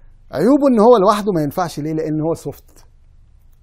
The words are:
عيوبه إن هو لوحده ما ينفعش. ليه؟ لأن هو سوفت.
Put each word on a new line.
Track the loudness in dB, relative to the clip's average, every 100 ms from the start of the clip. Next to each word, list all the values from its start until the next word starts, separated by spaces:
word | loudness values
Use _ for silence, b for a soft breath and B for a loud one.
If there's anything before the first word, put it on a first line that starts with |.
| b b -12
عيوبه | -2 0 2 2
إن | 4
هو | 4 4
لوحده | 4 0 -2
ما | -4
ينفعش. | -4 -4 -6 -8
ليه؟ | -8
لأن | -6 -6 -6
هو | -6
سوفت. | -6 -10 -16 -20 -20 -20 _ _ -20 _ _ _ _